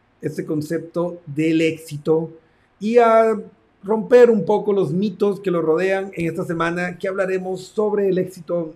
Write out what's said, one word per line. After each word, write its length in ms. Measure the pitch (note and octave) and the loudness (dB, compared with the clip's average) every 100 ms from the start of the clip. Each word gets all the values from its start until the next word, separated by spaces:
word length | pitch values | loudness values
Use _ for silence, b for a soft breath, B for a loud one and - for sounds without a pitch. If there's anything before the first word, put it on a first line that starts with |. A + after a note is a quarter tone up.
| _ _ | _ _
este 240 | D3 F#3 - | -10 -8 -6
concepto 760 | D#3 D3 E3 D#3+ E3+ F3 F3 - | -6 -4 -6 -6 -6 -6 -6 -10
del 360 | C#3+ D#3+ D#3+ | -4 0 2
éxito 720 | E3 D#3+ - D3 D#3+ D#3+ E3 - B B B B G#3 | 0 -2 -10 -6 0 0 0 -10 B B B B 0
y 140 | A#3+ | 4
a 360 | A3+ A3+ A3+ G#3+ F#3 - _ _ | 6 6 4 0 -6 -20 _ _
romper 460 | F#3+ A3 F#3+ B3 A#3+ | -4 -4 4 8 8
un 160 | G#3+ E3+ | 6 2
poco 260 | G#3 G#3 | 0 0
los 220 | G3 E3+ | 0 0
mitos 460 | E3+ G#3 F3+ G3+ G3 | 0 -2 -2 -2 -2
que 100 | F#3+ | -2
lo 100 | E3+ | -2
rodean 520 | D#3+ D#3+ F#3+ F#3+ G3 | 0 0 0 -2 -4
en 140 | F#3+ E3 | -6 -6
esta 180 | E3 E3+ | -4 -4
semana, 540 | E3 E3 F3 F3+ F3 | -2 -2 -2 -6 -6
que 80 | G3 | -6
hablaremos 560 | F#3+ F#3 F#3 F#3 F#3 | -4 -2 -4 -4 -10
sobre 460 | - - G#3+ G3+ G3 | -8 -4 -2 0 0
el 100 | F3+ | 0
éxito 560 | F3 - E3 F3 D#3+ | -2 -8 -6 -6 -6